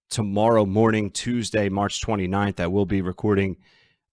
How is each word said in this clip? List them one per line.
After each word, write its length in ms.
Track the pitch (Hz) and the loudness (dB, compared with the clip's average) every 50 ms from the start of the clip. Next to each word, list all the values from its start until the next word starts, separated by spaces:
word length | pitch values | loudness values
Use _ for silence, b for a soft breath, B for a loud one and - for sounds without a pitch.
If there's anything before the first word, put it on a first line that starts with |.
| _ - | _ -8
Tomorrow 560 | - 117 107 101 98 107 107 117 117 110 107 | -6 -4 -4 -2 0 2 4 4 4 4 4
morning, 440 | 95 95 110 113 113 110 110 104 95 | 4 4 4 4 4 4 2 -2 -4
Tuesday, 600 | - - - 120 123 120 110 - - 107 101 98 | -6 -6 -6 -4 -4 -4 -4 -2 -2 0 0 0
March 320 | 95 101 101 101 - - | 0 -2 -2 -2 -4 -6
twenty-ninth, 580 | - - 110 101 92 90 95 101 101 101 92 - | -4 -4 -2 -2 -2 -2 -2 0 0 -2 -2 -2
I 80 | 87 | -4
will 180 | 87 92 101 101 | -2 0 0 0
be 160 | 85 101 98 | 0 0 -2
recording 540 | 90 92 87 - - 107 101 98 98 95 85 - b b b b b b b b b b | -2 -4 -6 -2 0 2 2 2 2 0 -2 -8 b b b b b b b b b b